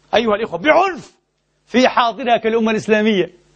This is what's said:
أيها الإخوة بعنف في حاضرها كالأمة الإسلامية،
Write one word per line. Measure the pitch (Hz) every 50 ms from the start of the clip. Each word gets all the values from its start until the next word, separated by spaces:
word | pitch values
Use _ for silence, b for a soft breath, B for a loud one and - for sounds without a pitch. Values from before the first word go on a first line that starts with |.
| _ _ -
أيها | 214 240 226 202
الإخوة | 202 226 - - 170
بعنف | 180 294 302 320 370 392 359 247 - - _ _ _ _ _ _ _ _ _ _ _
في | _ - 240 254 247
حاضرها | - - 247 233 220 - 269 240 233 208
كالأمة | 220 220 220 233 220 220
الإسلامية، | 214 214 - - 214 214 208 220 220 190 165 - - _ _ _ _